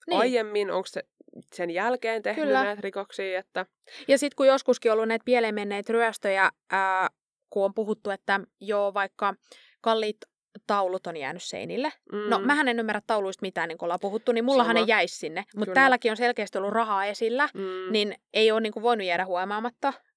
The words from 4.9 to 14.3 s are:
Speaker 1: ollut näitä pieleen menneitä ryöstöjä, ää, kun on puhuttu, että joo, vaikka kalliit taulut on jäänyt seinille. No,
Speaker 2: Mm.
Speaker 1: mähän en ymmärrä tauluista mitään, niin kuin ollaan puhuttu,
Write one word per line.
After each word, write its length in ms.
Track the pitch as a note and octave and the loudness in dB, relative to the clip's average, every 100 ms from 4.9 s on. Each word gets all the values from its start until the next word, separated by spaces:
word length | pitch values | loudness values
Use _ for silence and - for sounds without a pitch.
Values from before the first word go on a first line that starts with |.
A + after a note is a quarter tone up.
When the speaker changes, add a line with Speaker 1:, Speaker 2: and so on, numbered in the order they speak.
Speaker 1:
ollut 160 | A3 A3 | 2 0
näitä 160 | A3+ | -2
pieleen 300 | - B3 A3+ | 2 2 2
menneitä 380 | G#3 G3+ G3+ G3+ | -2 -4 -6 -2
ryöstöjä, 580 | A3+ A#3 G#3+ G3+ F#3+ F#3+ - - | 0 0 0 -2 2 2 0 -4
ää, 380 | F#3+ F#3+ F#3 F#3 - _ _ _ | 0 2 2 0 -4 _ _ _
kun 140 | G#3 | -2
on 100 | G3 | 0
puhuttu, 360 | G3 G#3 G#3+ G#3 | 0 -4 -4 -6
että 300 | G3 - G3 F#3 _ | -6 0 -2 -2 _
joo, 340 | G3+ G#3 G3+ | -4 0 2
vaikka 400 | G3+ G3 - G3+ G3 _ - _ _ | 2 0 0 -2 -2 _ -20 _ _
kalliit 360 | - A3 G#3+ G#3 - _ _ G#3+ - | 0 0 0 -6 -14 _ _ -12 -2
taulut 400 | G#3 F#3+ F#3 - | 0 0 -2 -6
on 100 | E3 | -8
jäänyt 260 | C3+ F3 | -8 -8
seinille. 500 | - G2 E3 F#3 D4 - - G#3 G#3 | -10 -10 -8 -6 -6 -8 -10 -6 -2
No, 100 | A3+ | 0
Speaker 2:
Mm. 80 | G#3+ | 2
Speaker 1:
mähän 220 | D4 C#4 | 0 0
en 100 | A#3 | 0
ymmärrä 220 | A3 G#3 - | -2 -4 -2
tauluista 360 | A3 G3 G3 | -2 -2 -6
mitään, 260 | F#3+ F#3 E3 | -8 -6 -6
niin 100 | E3 | -6
kuin 80 | E3+ | -4
ollaan 140 | F3+ | -4
puhuttu, 320 | G3 G#3 - | -4 -4 -2